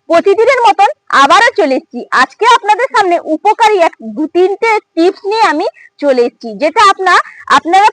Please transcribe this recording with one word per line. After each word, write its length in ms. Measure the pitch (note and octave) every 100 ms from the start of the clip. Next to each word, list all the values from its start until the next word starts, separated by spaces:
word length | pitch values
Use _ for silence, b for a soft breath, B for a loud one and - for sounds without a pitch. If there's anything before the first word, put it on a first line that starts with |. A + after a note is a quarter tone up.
| -
প্রতিদিনের 500 | E4 G4 G4+ A#4 C5 A4+
মতন 220 | G4 G#4 D5+ - C4
আবারও 260 | C#4 G4 A#4 G#4+
চলে 160 | D4+ C4
এসেছি। 200 | - A#3+ - A3+
আজকে 240 | B3+ - A4+ B4
আপনাদের 300 | G4+ G#4 B4+
সামনে 220 | G#4+ F#4+ E4+ - D#4
উপকারী 420 | G4+ G#4 A4 G#4 E4
এক 60 | - A3 G#3+
দু 80 | D#4
তিনটে 380 | E4+ F#4 F#4+ A#4 G#4+ -
টিপস 280 | - F4 F4 G4
নিয়ে 160 | A4 G#4
আমি 140 | D4 G#4+ - b -
চলে 180 | C#4+ B3+ A#3+
এসেছি, 220 | - A#3 G3+
যেটা 200 | D4+ F4 G4+
আপনা-, 340 | G4 F#4 G4 - B B C#4
আপনারা 320 | D#4 F#4 G#4+